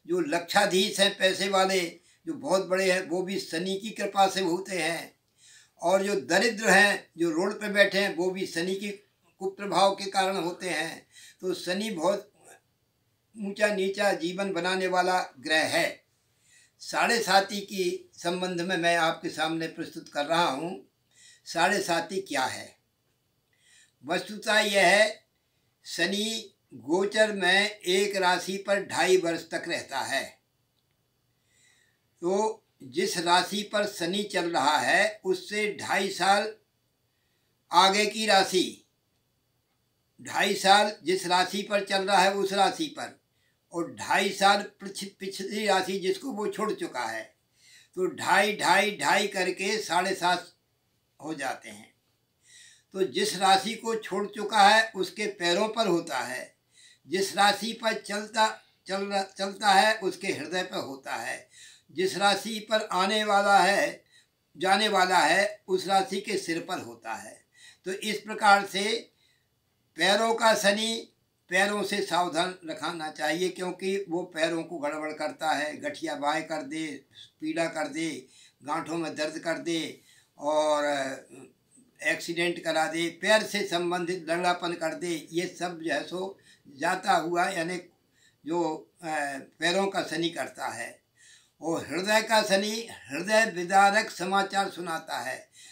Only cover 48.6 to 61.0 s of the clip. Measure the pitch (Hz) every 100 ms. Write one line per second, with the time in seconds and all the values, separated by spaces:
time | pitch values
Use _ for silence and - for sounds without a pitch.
48.6 | 147 190 208 - 143 196 202 190 180 175
49.6 | 202 214 - 170 190 185 175 175 - _
50.6 | _ _ _ _ _ _ 147 147 131 117
51.6 | 113 104 113 _ _ _ _ _ _ -
52.6 | - _ _ 190 185 185 202 180 190 190
53.6 | 202 220 226 220 - 196 202 214 208 220
54.6 | 202 220 226 185 175 208 208 202 175 175
55.6 | 214 170 190 170 160 131 123 127 - _
56.6 | _ _ - _ 131 190 196 180 202 202
57.6 | 220 - 226 208 - 208 208 226 220 -
58.6 | _ _ - 196 202 196 196 - 196 190
59.6 | 214 196 214 220 190 - 190 131 156 180
60.6 | 180 - 131 139